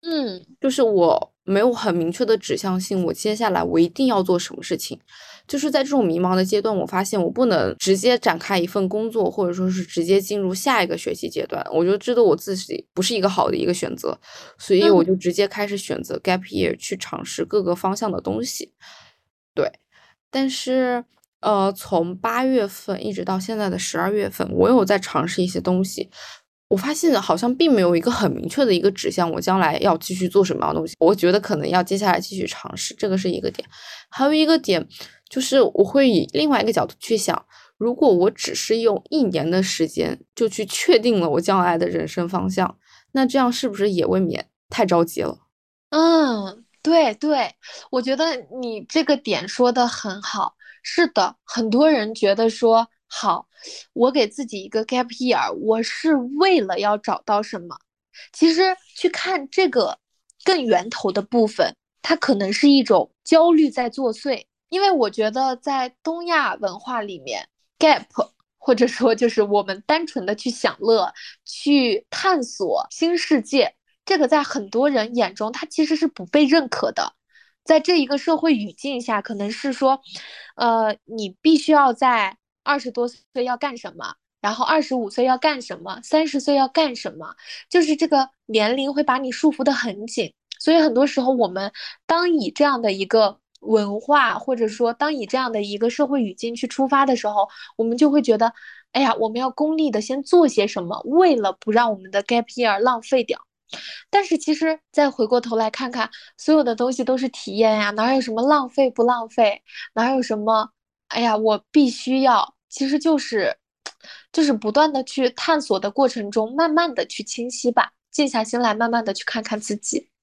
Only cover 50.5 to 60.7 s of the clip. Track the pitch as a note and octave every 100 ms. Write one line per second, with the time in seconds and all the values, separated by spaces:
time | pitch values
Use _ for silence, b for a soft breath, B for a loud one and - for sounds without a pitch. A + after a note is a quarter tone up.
50.5 | _ B B - - E4+ - F#3 - _
51.5 | - A3 A3+ D#4 C#4+ G#3+ A3+ G3+ G3 A3+
52.5 | A3 A#3 A3+ A#3 _ _ - G#3 F3 -
53.5 | B B B B - A#3+ C#4 G#3+ - B3
54.5 | G#3 F#3+ A3 A3+ B3 A#3+ A#3+ B3+ F#3+ A2+
55.5 | F2 G#3+ A3 A3+ - D#4+ D4 B3 C#4+ F#4+
56.5 | F4 G3 F#3 G3+ G#3 - G3 - G#3 G#3+
57.5 | G3+ F3 D3 _ _ _ B B - D#4+
58.5 | E4 F#4+ F#4 _ - F4+ - - F#4 C#4
59.5 | - F#4 B3+ G3+ - _ _ _ _ -
60.5 | F#4 B3